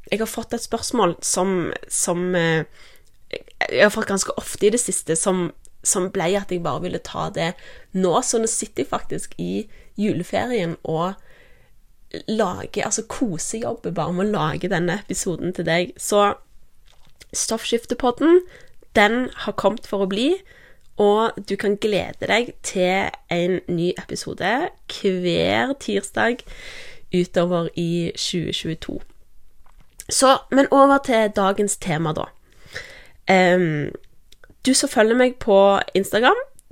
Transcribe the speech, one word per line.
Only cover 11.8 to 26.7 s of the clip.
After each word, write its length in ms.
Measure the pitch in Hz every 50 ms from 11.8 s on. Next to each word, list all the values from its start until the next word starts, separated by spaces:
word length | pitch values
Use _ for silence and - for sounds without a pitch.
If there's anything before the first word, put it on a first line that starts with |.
| - _ - - - - - - -
lager, 640 | - 220 214 214 180 185 185 - - - 208 - 220
altså 160 | - - 220
kosejobber 880 | - - - 277 214 165 - - - - 226 233 120 233 - - 180 170
bare 200 | 175 151 160 180
med 140 | 175 196 214
å 40 | 208
lage 360 | 165 151 156 147 160 - 190
denne 260 | 196 160 175 170 170 208
episoden 560 | - - 190 - - 196 165 - - 175 185
til 140 | - 175 165
deg. 240 | 165 175 180 240 - -
Så 320 | - - 214 208 208 202 - - - _ - - - - - - - - - - - - - - - -
Stoffskiftepodden, 1080 | - - - - 220 226 - - 240 226 - - 240 - - 247 240 - 277 330 349 370 359 - - - - - - - - - - 226
den 300 | 208 208 233 247 254 240 - - -
har 100 | 214 202
kommet 320 | - - 196 208 - -
for 160 | - - 196
å 80 | 196 190
bli, 220 | 196 202 247 302 370 392 - - - - - - - - - - - -
og 380 | 208 202 208 214 226 220 - - 202 -
du 60 | 196
kan 220 | 196 - 202 208 202
glede 460 | - 214 208 175 175 - - - - -
deg 220 | 196 226 247 - - - -
til 420 | - - 190 185 180 185 196 196 - - - - -
en 280 | 175 175 175 180 185 180 - -
ny 220 | 175 165 170 180 -
episode 540 | - - - - - - - - - 170 185 226 269 349 - - _ - -
hver 800 | - - - 196 185 180 180 175 170 170 165 180 202 220 240 262 277 -
tirsdag 600 | - - 202 196 202 - - 214 214 233 240 - - - - - - -